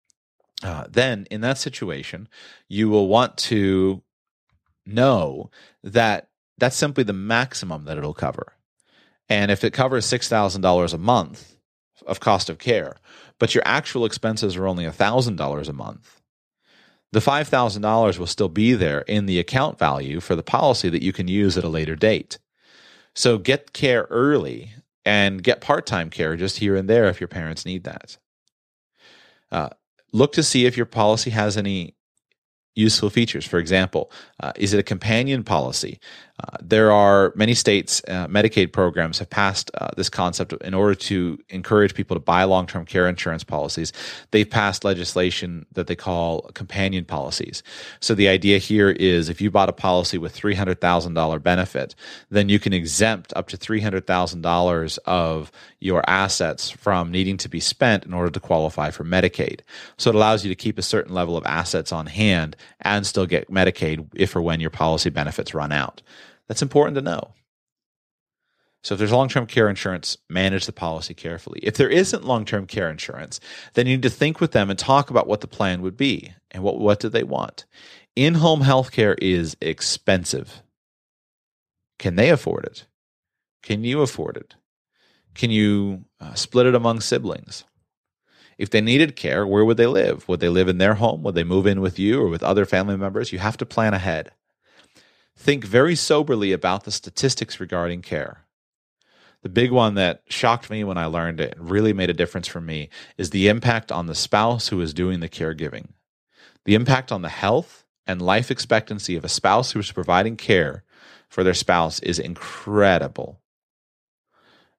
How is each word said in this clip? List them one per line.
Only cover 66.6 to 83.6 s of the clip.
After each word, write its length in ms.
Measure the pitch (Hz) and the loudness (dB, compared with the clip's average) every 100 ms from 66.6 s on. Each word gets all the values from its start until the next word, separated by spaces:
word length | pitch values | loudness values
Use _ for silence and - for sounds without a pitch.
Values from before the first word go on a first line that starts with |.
important 340 | 139 147 147 139 | 0 2 2 0
to 60 | |
know. 320 | 139 82 - _ _ _ _ _ _ _ _ _ _ _ _ _ _ _ | -4 -6 -8 _ _ _ _ _ _ _ _ _ _ _ _ _ _ _
So 100 | - | -6
if 60 | 98 | -2
there's 140 | 104 | 2
long-term 340 | 123 135 135 113 | 2 2 0 -2
care 220 | - 107 | 2 2
insurance, 480 | 95 98 90 - - - | 2 -4 -6 -8 -10 -6
manage 360 | 90 95 95 - | -2 0 -2 -6
the 80 | |
policy 400 | - 85 80 82 | -8 -8 -6 -10
carefully. 480 | 85 82 85 - - | -12 -12 -12 -14 -8
If 120 | - - | -2 2
there 140 | 139 | 4
isn't 360 | 170 190 202 131 | 4 2 0 -2
long-term 420 | 120 - 104 92 | -2 -2 -6 -6
care 220 | - 87 | -6 -6
insurance, 500 | 78 - - 73 - - - - - | -6 -12 -12 -14 -14 -16 -20 -4 0
then 120 | 127 | 2
you 80 | 131 | 2
need 80 | |
to 60 | 127 | 0
think 320 | - 147 156 | 2 0 0
with 100 | 165 | 0
them 180 | 117 98 | 2 0
and 80 | 95 | -2
talk 320 | - 139 139 | 2 2 4
about 160 | 120 - | 2 2
what 140 | 104 | 0
the 80 | - | -4
plan 340 | - 98 90 | -2 -2 -2
would 140 | 92 101 | -4 -2
be 380 | 139 95 - 90 _ | -2 -2 -6 -20 _
and 100 | 92 | -6
what, 180 | 95 - | -4 2
what 200 | 104 104 | 2 2
do 80 | 110 | 0
they 160 | 113 | -2
want. 420 | 117 - - - - _ - - _ - | -2 -4 -6 -12 -20 _ -20 -20 _ 0
In-home 440 | 143 170 165 156 | 2 4 4 4
health 300 | 135 131 127 | 4 4 2
care 240 | - 104 - | 2 2 2
is 400 | 95 87 82 - | 2 0 -2 -4
expensive. 1000 | 80 78 - - - 95 85 69 - - _ _ _ _ _ _ _ _ _ _ _ _ _ - | -6 -4 -4 -2 0 0 0 -8 -8 -16 _ _ _ _ _ _ _ _ _ _ _ _ _ -8
Can 200 | 95 87 | -2 2
they 120 | 135 | 4
afford 360 | 151 - 50 - | 4 0 -6 -8
it? 200 | - - _ _ _ _ _ _ _ | -14 -20 _ _ _ _ _ _ _